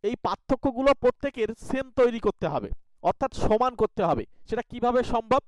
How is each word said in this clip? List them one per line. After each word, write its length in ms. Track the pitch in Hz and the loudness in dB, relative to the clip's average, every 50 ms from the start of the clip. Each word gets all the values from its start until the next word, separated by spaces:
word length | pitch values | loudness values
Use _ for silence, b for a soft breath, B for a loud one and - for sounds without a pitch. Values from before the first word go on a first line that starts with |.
| - | -4
এই 80 | 208 247 - - | -4 -6 -4 -4
পার্থক্যগুলো 640 | 196 190 _ _ - 262 - - 277 233 233 269 277 269 - - | -6 -6 _ _ -4 -4 0 0 -4 -2 4 4 4 4 6 2
প্রত্যেকের 460 | 247 - _ - 277 - 247 214 208 226 _ - - | 0 0 _ -8 -8 -4 -4 -4 -4 -4 _ -6 -4
সেম 160 | - 262 269 262 - - | -4 -4 -4 -4 2 2
তৈরি 200 | 247 240 233 226 - | 2 2 2 0 -2
করতে 200 | 214 - _ - 156 156 | -2 -2 _ -6 -4 -4
হবে, 160 | 127 104 - - - - _ - _ - 175 | -4 -4 -6 -8 -10 -10 _ -20 _ -2 -2
অর্থাৎ 220 | - _ 269 269 - - - | -2 _ -4 -4 -2 -2 2
সমান 260 | - 214 226 254 254 240 - | 2 4 4 2 0 2 0
করতে 200 | 220 208 _ - 190 165 | -2 -2 _ -2 0 0
হবে। 140 | 147 117 104 - - - - - | 0 0 -2 -10 -14 -20 -8 -6
সেটা 140 | 220 226 233 _ | -6 -6 -6 _
কিভাবে 300 | - 240 233 240 240 254 240 - 240 | -8 -2 0 2 2 2 0 0 -2
সম্ভব? 280 | 226 226 220 254 285 _ | -4 0 0 0 0 _